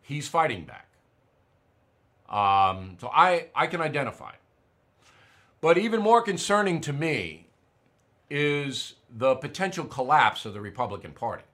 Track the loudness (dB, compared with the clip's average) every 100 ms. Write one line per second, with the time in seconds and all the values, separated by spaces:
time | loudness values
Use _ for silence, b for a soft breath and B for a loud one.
0 | -10 -10 -2 0 0 -2 -10 -20 _ _
1 | _ _ _ _ _ _ _ _ _ _
2 | _ _ _ 0 4 6 4 2 -10 -12
3 | -2 4 4 4 -2 -4 -2 -2 -4 -4
4 | -6 -10 -20 -20 _ _ _ _ _ _
5 | b b b b b _ 4 4 4 0
6 | 6 4 4 -4 0 2 2 0 -4 -4
7 | -2 -2 -4 -12 _ _ _ _ _ _
8 | _ _ _ -2 0 -2 -4 -8 -10 -16
9 | _ -2 0 0 -4 -6 -6 -4 -8 -6
10 | 2 4 4 2 -12 -12 -12 -6 -6 -6
11 | -14 -10 -8 -8 -16